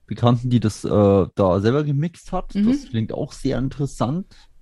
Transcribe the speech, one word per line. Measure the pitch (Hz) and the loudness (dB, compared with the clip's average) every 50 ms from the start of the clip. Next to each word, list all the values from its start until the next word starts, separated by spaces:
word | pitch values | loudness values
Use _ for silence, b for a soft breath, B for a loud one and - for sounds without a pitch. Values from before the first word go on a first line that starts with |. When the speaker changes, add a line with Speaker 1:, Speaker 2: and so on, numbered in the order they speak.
| b | b
Speaker 1:
Bekannten, | - 101 - 117 120 120 117 123 127 | -12 -4 2 2 4 4 2 2 0
die | 123 117 | 0 2
das, | - 107 - - - | 2 0 -2 -4 -4
äh, | - - 104 101 98 98 98 90 - - | 0 2 4 4 6 6 4 2 2 0
da | - 98 92 87 98 | 0 2 2 2 2
selber | 98 113 127 147 151 | 2 2 2 0 0
gemixt | 147 143 139 156 175 170 - - - - | 0 -2 -2 -2 -4 -6 -10 -12 -8 -8
hat. | 185 - - - | -6 -6 -6 -4
Speaker 2:
Mhm. | 196 208 226 269 | 0 0 0 0
Speaker 1:
Das | 285 277 | 0 -4
klingt | - - 113 110 - - | -6 -4 -4 -4 -4 -4
auch | - - 147 - | -6 -8 -8 -8
sehr | - - 135 127 120 | -6 -4 -4 -2 -2
interessant. | 127 139 - - 143 135 - - 123 113 147 180 196 - b b b b b - | -2 -4 -4 -4 -6 -6 -4 -4 -2 -2 -2 -4 -6 -10 b b b b b -20